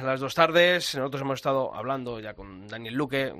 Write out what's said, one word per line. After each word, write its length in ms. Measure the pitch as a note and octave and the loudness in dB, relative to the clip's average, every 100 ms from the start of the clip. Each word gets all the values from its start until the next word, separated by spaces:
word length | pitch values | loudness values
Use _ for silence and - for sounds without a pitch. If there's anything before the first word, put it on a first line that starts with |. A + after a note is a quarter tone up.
las 180 | C3 C3 | -2 -2
dos 140 | C3+ | -2
tardes, 600 | - E3 E3 F3 F3+ - C#3+ | 4 6 8 6 6 0 -2
nosotros 260 | C3+ C#3 | -2 -2
hemos 140 | C#3 C3 | -2 -2
estado 400 | D3 C3+ C3 F#2+ | 0 0 0 -4
hablando 440 | A#2 C3+ B2 A#2 | -4 -4 -6 -8
ya 140 | G#2+ | -10
con 340 | G2+ G2 F#2 G#2 | -12 -14 -14 -12
Daniel 280 | A2+ A2+ B2 | -10 -6 -4
Luque, 360 | C#3+ C3+ C3+ D#2 | -2 -2 -2 -6